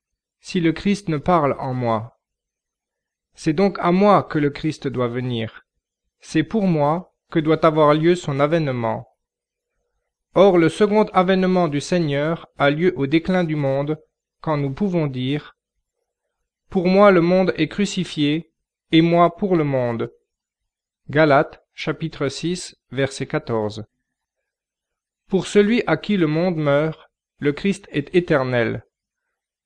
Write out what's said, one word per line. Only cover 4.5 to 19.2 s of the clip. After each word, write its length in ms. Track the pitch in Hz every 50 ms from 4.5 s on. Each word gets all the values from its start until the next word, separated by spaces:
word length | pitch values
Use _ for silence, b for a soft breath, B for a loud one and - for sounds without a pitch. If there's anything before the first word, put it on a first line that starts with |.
Christ 380 | 143 - - 156 143 - - 139
doit 180 | 123 123 123
venir. 580 | 120 117 127 127 127 123 113 113 110 - - _ _ _ _ _ _ _ _ _ _ _ _
C'est 240 | - - - 160
pour 220 | 151 - - 220 196
moi 500 | 185 165 151 143 143 156 180 185 _ _ _ _ _
que 80 | - 170
doit 260 | 151 156 156 156 -
avoir 300 | 165 151 156 151 147 147
lieu 220 | 156 156 170 180
son 240 | 175 - - 139 135
avènement. 680 | 143 147 165 170 156 139 127 120 113 113 110 120 123 _ _ _ _ _ _ _ _ _ _ _ _ _ _ _ _ _ _ _ _ _ _ _ _ _ _
Or, 240 | 165 190 202 180 175
le 100 | 165 156
second 360 | - - 214 202 208 214 208 208
avènement 560 | - 190 180 180 190 190 185 185 185 180 175 156
du 120 | 143 143
Seigneur 680 | - - 180 175 165 147 139 139 147 160 170 - - _ _ -
a 120 | 143 139
lieu 220 | 147 151 175 185 -
au 100 | - 139
déclin 380 | 135 151 165 165 - 185 185 175
du 100 | 156 156
monde, 480 | 151 143 135 135 139 143 151 156 151 _ _ _ _ _ _ _ _
quand 160 | - 160 151
nous 160 | 147 143 139
pouvons 340 | 135 - 208 196 175 170 151
dire, « 500 | 143 127 127 127 131 143 147 - - _ _ _ _ _ _ _ _ _ _ _ _ _ _ _ _ _ _ _ _ _ _ _ _
Pour 180 | - 190 170 185
moi 240 | 185 196 208 202
le 80 | 190 170
monde 340 | 165 170 180 185 190 175 -
est 120 | - 156 147
crucifié, 840 | - - 202 196 - 190 170 - - 156 147 143 151 165 - _ _ _ _ _ _ _ _ _
et 100 | - 160
moi 360 | 165 170 170 170